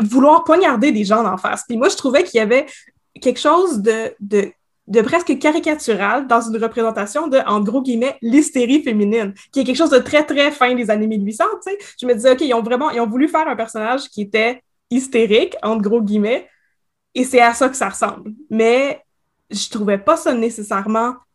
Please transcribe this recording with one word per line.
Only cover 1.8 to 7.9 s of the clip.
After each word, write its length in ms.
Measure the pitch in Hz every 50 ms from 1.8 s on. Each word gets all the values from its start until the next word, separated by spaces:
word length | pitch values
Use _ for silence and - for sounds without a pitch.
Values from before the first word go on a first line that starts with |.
| 269 381
je 80 | 381
trouvais 280 | - - 262 240 311 370
qu'il 160 | - - 226
y 20 |
avait 240 | 220 202 240 269 294 - - - _ _ _ _ _ _ _ -
quelque 180 | - 254 247 -
chose 420 | - 294 320 349 381 359 277 208
de, 320 | 196 226 220 220 220 - - -
de, 320 | 202 196 208 202 196 - - _ _ _ _ _ _ -
de 140 | 190 233
presque 360 | 214 262 320 330 330 - 269 269
caricatural 880 | - 302 311 330 - 320 202 202 - 240 214 185 202 202 226 285 269
dans 160 | 254 233 233
une 160 | 233 226 220 208
représentation 640 | 226 220 226 240 226 226 220 202 202 208 - 294 330 302
de, 100 | 262 269 -
en 140 | - 208 214
gros 240 | 208 214 220 277 262
guillemets, 340 | 269